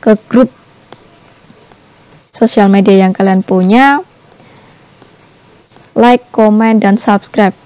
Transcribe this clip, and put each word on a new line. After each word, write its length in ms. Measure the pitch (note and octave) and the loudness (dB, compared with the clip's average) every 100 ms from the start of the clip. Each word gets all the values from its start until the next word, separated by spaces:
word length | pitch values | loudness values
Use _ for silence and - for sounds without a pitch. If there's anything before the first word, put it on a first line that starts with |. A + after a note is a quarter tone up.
ke 160 | - G#3+ _ | 0 -2 _
grup 240 | A#3+ C4 _ _ _ _ - _ _ _ _ _ - _ - _ _ _ - _ | -2 -2 _ _ _ _ -20 _ _ _ _ _ -20 _ -20 _ _ _ -20 _
sosial 360 | - A3+ - G3+ | -4 -4 0 0
media 360 | G3 G3 G3 F#3+ | 2 2 2 0
yang 80 | |
kalian 320 | F#3 G3 F#3+ - | -2 -2 -2 -2
punya. 560 | F#3 F#3 A3+ C#4 C#4+ F#4 _ _ _ - - _ _ _ _ - _ _ _ _ _ _ _ _ - | -2 0 2 2 0 -6 _ _ _ -20 -20 _ _ _ _ -20 _ _ _ _ _ _ _ _ -2
Like, 320 | A#3 B3 - - | 0 0 -4 -2
komen, 480 | A3 G#3+ A3+ A3+ | 0 0 0 0
dan 160 | G3+ G3+ | 0 -2
subscribe. 560 | - G3+ - - G3+ - | -2 -4 -4 -4 -4 -4